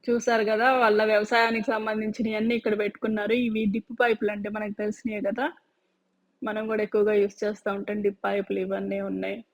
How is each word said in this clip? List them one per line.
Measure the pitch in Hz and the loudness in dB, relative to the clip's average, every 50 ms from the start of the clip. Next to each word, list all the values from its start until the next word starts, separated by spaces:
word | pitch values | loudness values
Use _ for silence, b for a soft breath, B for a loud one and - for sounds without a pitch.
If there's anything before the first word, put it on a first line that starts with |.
| _ | _
చూసారు | - 240 240 233 247 233 226 214 | 0 0 0 2 2 2 2 2
కదా, | 208 220 214 233 262 262 | 2 2 4 4 4 4
వాళ్ళ | 254 240 220 208 208 214 | 6 4 4 4 4 4
వ్యవసాయానికి | 214 214 208 214 208 247 226 226 226 233 226 208 | 4 4 2 2 4 4 4 4 4 2 0 0
సంబంధించినయన్నీ | - 226 214 220 220 214 214 220 214 214 - 226 220 220 214 214 226 240 | -2 -2 -2 -2 -2 -4 -2 -4 -4 -4 -2 -2 -2 0 0 0 0 0
ఇక్కడ | 226 - 226 214 | 0 0 0 0
పెట్టుకున్నారు. | 208 208 208 - - - 220 220 214 208 208 220 247 | 0 0 -4 -4 -4 -4 -2 -2 -2 0 0 2 2
ఇవి | 247 233 214 220 220 | 2 0 0 0 0
డిప్ | 208 196 226 - _ 233 | 0 0 -2 -6 _ -2
పైపులండి, | - 247 240 220 214 220 208 208 208 202 208 | 0 2 2 2 0 0 -2 -2 -2 -6 -6
మనకు | 208 214 214 208 208 | -6 -4 -6 -6 -6
తెలిసినయే | - 208 214 214 - - 226 214 208 - | -4 -4 -4 -4 -6 -6 -6 -4 -2 -2
కదా. | 196 208 240 262 320 - _ _ _ _ _ _ _ _ _ _ _ _ _ _ _ _ _ | -2 -2 -2 -2 -4 -4 _ _ _ _ _ _ _ _ _ _ _ _ _ _ _ _ _
మనం | - 214 208 214 220 | -8 -6 -4 -4 -2
కూడా | 220 220 214 214 | -2 0 -2 -2
ఎక్కువగా | 208 - 214 208 214 214 | 0 2 2 4 4 4
యూజ్ | 208 202 202 - | 4 2 2 0
చేస్తా | - 226 208 214 - _ 214 | -4 -4 -4 -4 -4 _ -6
ఉంటాం. | 202 202 202 - 208 208 | -4 -4 -4 -6 -6 -2
డిప్ | 202 202 202 _ | -2 -2 -2 _
పైపులు | - 202 202 202 196 - 196 196 | -4 -2 -2 -2 -2 -2 -4 -4
ఇవన్నీ | 190 190 196 196 196 196 196 196 196 | -2 -2 -4 -4 -4 -4 -4 -4 -4
ఉన్నాయి. | 196 190 190 185 190 202 226 226 _ | -4 -4 -4 -4 -6 -6 -8 -12 _